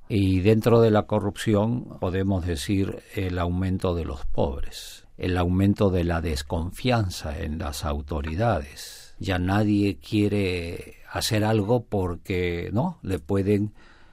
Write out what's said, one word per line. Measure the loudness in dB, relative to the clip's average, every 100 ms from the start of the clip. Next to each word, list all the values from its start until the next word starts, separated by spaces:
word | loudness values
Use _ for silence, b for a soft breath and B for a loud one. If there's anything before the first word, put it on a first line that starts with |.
| -2
Y | 2 4 4
dentro | 6 6 6 6
de | 6
la | 4
corrupción | 2 0 0 -2 2 2 2 -2 -6 -6
podemos | -2 0 0 0 -2
decir | -4 0 0 0 -4 -10 -4
el | -4 -2
aumento | -2 0 0 0 0 -2
de | -4
los | -4 -2
pobres, | 0 0 -2 -6 -8 -16 -18 -20 -6
el | -2 0
aumento | 2 4 4 4 2
de | 2
la | 0 0
desconfianza | -2 -4 -4 -6 -6 -4 0 0 0 -4 -8 -8
en | -6 -6
las | -8 -6 -4
autoridades. | -4 -4 -6 -4 0 0 0 -4 -14 -16 -18 -18 -8
Ya | -2 0
nadie | 2 2 4 4 2 -2
quiere | -2 2 2 2 0 -2 -6 -10 -14 -20 -10
hacer | -6 -2 0
algo | 2 2 2 0 0
porque, | -2 -2 -4 -4 -2 -2 -2 -2
¿no?, | -2 -2 -4
le | -6 -6
pueden, | -2 0 2 2 0 -6 b b b